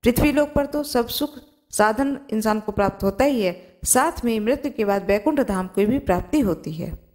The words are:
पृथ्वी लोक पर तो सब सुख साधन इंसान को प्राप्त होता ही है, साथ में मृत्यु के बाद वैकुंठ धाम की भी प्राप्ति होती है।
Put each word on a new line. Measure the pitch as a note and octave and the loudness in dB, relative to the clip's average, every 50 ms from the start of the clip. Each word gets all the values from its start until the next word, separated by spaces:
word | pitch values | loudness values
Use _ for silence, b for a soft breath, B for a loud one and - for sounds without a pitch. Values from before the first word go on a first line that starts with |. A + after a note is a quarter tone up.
| - | 2
पृथ्वी | A#3+ A#3+ - - D4+ | 2 2 4 2 4
लोक | C4 D4 D4 D4 | 4 2 0 2
पर | - D4 C#4+ | 2 -2 -2
तो | C#4 - D4 | 0 -2 -4
सब | D4 C#4+ - B3 A#3 A#3 | -4 0 0 -2 -2 0
सुख | - - D4 D4 - B3 - _ _ _ _ _ | -2 -4 -4 -6 -6 -14 -20 _ _ _ _ _
साधन | - - G#3 G#3+ A3 A3 C#4 C#4 C#4 - - - | 0 2 2 2 4 0 0 -2 -2 -6 -6 -4
इंसान | A3 A3 G#3+ A3 G#3+ G#3+ | -4 -2 0 0 -2 0
को | G#3 - | -2 -4
प्राप्त | G3+ - G3+ F#3+ F#3+ G3 - | -2 0 0 0 0 0 -2
होता | G3 G3 G3+ B3+ | -2 2 2 2
ही | D4 C#4 A#3 | 2 2 2
है, | G3+ F3+ F3 - - - - _ - | 0 0 -2 -4 -14 -20 -18 _ -2
साथ | - - B3+ C4+ E4 E4+ - - | 0 2 4 2 2 0 -2 -2
में | A#3+ A3+ A3 | -2 -2 0
मृत्यु | G#3 A3 C#4 - - F#3 | 0 0 -2 -2 -2 -8
के | - - A3 | -4 -2 0
बाद | G3+ G3 G3+ F#3+ | 0 0 0 2
वैकुंठ | G3 G3+ G#3+ G#3 D4+ D4+ D4 | 2 0 2 2 0 2 2
धाम | B3+ - G3 F#3 F#3 | 0 0 0 -4 -4
की | F#3 - F#3+ G3+ | -4 0 0 2
भी | G#3+ B3 C#4 | 2 2 0
प्राप्ति | - - F3+ F3 F3 - - D#4 | 0 0 0 0 0 0 0 2
होती | C4 G3 E3 D#3+ - D#3+ | 2 2 0 -2 -4 -10
है। | D#3+ D#3 - - - - - _ _ | -8 -8 -8 -8 -10 -12 -14 _ _